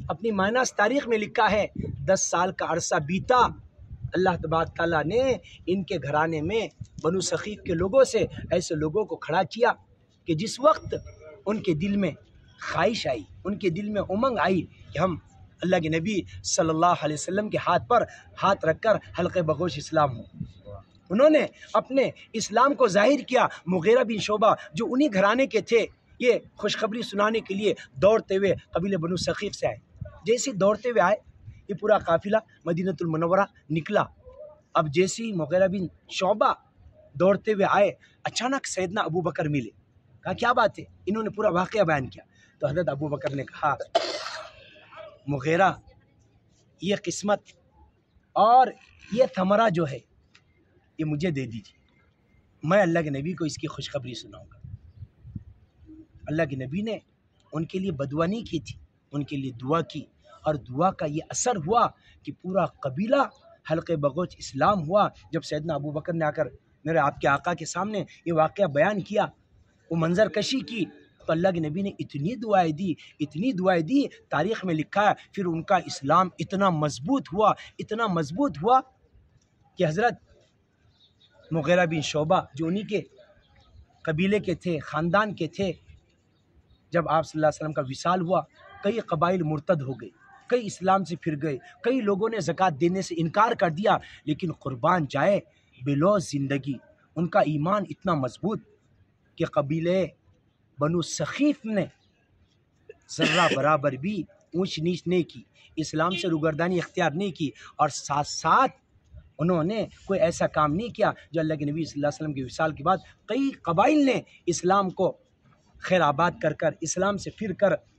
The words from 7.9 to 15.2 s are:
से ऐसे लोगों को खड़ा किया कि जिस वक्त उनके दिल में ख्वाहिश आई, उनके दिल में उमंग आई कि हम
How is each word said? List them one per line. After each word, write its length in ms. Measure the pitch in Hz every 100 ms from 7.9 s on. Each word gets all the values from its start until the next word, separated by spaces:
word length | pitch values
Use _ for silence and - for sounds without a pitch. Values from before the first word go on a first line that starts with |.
| 269 254
से 220 | 214 139 - -
ऐसे 220 | 180 - 156
लोगों 300 | 156 165 -
को 100 | 160
खड़ा 260 | - 170 190
किया 260 | 220 233 - - _ _ _ -
कि 80 | 156
जिस 240 | 214 -
वक्त 400 | 285 - - - - - - - -
उनके 260 | 214 185 151
दिल 200 | 196 202
में 160 | 180 - - - - -
ख्वाहिश 440 | - 156 190 226 147
आई, 180 | 127 - - -
उनके 240 | 208 196
दिल 180 | 165 208
में 120 | 208
उमंग 380 | 156 196 262 220
आई 220 | 170 185 - - -
कि 60 | 139
हम 200 | 185 160